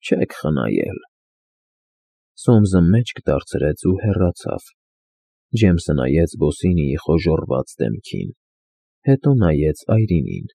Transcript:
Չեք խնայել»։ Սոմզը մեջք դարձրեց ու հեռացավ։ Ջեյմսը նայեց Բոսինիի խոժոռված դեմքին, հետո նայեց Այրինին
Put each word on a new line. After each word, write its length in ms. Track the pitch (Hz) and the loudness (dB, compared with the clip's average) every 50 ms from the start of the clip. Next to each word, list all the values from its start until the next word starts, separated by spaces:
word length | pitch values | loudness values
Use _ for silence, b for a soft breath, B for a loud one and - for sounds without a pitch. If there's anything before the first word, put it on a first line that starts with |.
| _ | _
Չեք 280 | - 190 - - - - | -2 -2 -2 -2 -6 -8
խնայել»։ 680 | - - 76 78 71 60 55 52 - - - - - - _ _ _ _ _ _ _ _ _ _ _ _ _ _ _ _ _ _ _ _ _ _ _ _ _ _ _ | -8 -6 -4 -2 -2 -2 -2 -2 -4 -4 -4 -8 -12 -14 _ _ _ _ _ _ _ _ _ _ _ _ _ _ _ _ _ _ _ _ _ _ _ _ _ _ _
Սոմզը 440 | - - 123 110 104 98 95 92 | 2 4 4 6 4 4 4 4
մեջք 400 | 85 85 95 113 123 - - - | 4 4 4 2 0 -2 -8 -10
դարձրեց 640 | - - 76 71 - - - - 67 76 78 - - | -4 -2 -2 -2 -4 -6 -4 -2 -2 -2 -2 0 0
ու 80 | - 92 95 | -2 -2 0
հեռացավ։ 760 | - 110 98 - 92 87 85 - - - - 90 - - _ _ _ _ _ _ _ _ _ _ _ _ _ _ _ _ - | 0 -2 0 0 0 0 -2 -4 -8 -8 -8 -8 -10 -14 _ _ _ _ _ _ _ _ _ _ _ _ _ _ _ _ -2
Ջեյմսը 420 | 113 110 95 87 82 - - 78 71 | 2 4 4 4 2 0 -2 -2 -2
նայեց 360 | 64 64 69 80 85 80 - - | 0 0 2 2 2 0 0 -2
Բոսինիի 600 | 76 76 73 - - 92 90 85 76 69 67 73 | -2 -2 -2 0 -2 0 0 0 0 -2 -2 -6
խոժոռված 800 | - - 78 82 - 85 80 78 - - 64 64 65 - - | -2 0 0 0 2 0 0 0 -2 -2 -4 -4 -4 -8 -6
դեմքին, 580 | _ 71 57 57 - - - - - - - - _ _ _ _ _ _ _ _ _ _ _ _ _ _ | _ -4 -4 -4 -6 -10 -10 -10 -8 -8 -8 -12 _ _ _ _ _ _ _ _ _ _ _ _ _ _
հետո 300 | - 135 135 _ 147 139 127 | 0 0 2 _ 2 2 4
նայեց 480 | 104 85 78 73 76 78 73 - - - | 4 2 2 2 0 0 -2 -4 -4 -2
Այրինին 640 | 113 110 110 107 90 82 65 50 50 50 - - | 0 0 2 2 0 0 0 -2 -6 -10 -12 -14